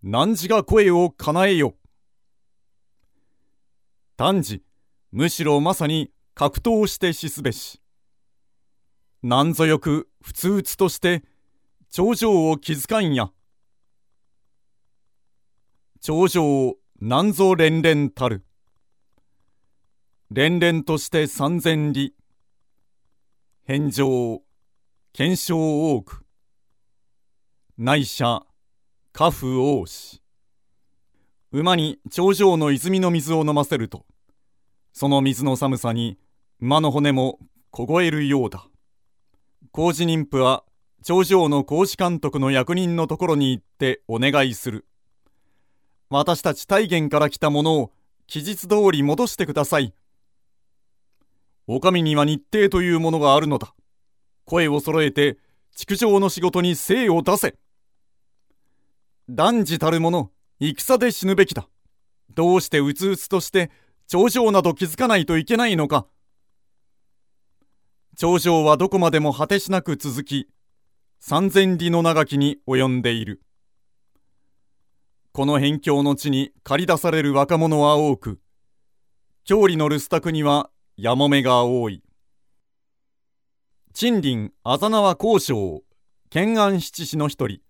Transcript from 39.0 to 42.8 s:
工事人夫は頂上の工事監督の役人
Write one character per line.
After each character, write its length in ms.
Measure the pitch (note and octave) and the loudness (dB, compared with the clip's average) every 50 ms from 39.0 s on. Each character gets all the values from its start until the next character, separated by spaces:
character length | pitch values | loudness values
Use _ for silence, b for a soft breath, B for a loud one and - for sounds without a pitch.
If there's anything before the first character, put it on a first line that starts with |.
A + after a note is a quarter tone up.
| _ _ _ _ _ _ _ _ _ _ _ _ _ - | _ _ _ _ _ _ _ _ _ _ _ _ _ -16
工 220 | _ - D#3 F3 E3+ | _ -2 0 0 0
事 120 | C#3+ E3+ | 0 0
人 220 | E3+ D#3+ D#3+ D3+ C#3+ | 0 0 -2 -2 -2
夫 140 | - C3+ C3 | 0 2 2
は 200 | B2+ C3 - _ _ _ _ _ _ _ _ _ | 2 2 0 _ _ _ _ _ _ _ _ _
頂 200 | - E3+ F#3 F#3 | 0 2 2 2
上 260 | D3+ G3 F#3 E3+ D3+ | 4 4 4 4 4
の 140 | D3 C#3+ C#3 | 2 0 0
工 220 | - D3 D#3 F#3+ | -2 0 0 0
事 120 | G3 - - | 0 0 -2
監 220 | F#3+ F3 F3 D#3 | -2 -2 -2 -2
督 200 | - D3 C3 D3 | -4 -4 -4 -2
の 120 | C3+ C3 | -2 0
役 240 | C#3 C3 B2+ A#2+ F3 | 2 0 0 0 -2
人 200 | F3+ | -2